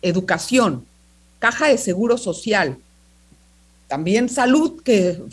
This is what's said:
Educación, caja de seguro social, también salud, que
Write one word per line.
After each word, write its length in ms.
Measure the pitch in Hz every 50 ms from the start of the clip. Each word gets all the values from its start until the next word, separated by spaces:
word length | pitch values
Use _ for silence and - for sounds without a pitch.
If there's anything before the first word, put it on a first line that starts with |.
| -
Educación, 800 | 185 165 190 185 - 180 165 - - 240 254 240 190 143 120 - _ _ _ _ _ _ _ _ _ _ _
caja 260 | - 226 233 - 302
de 120 | 302 269 262
seguro 400 | - - 175 185 226 233 233 240
social, 580 | - 190 165 - - 226 214 202 175 139 131 - _ _ _ _ _ _ _ _ _ _ _ _ _ _ _ _ _ _ _ _ _ _
también 400 | 139 139 160 175 196 226 247 240
salud, 520 | 240 285 247 247 262 302 311 330 - - -
que 380 | - 233 202 180 180 175 170 - -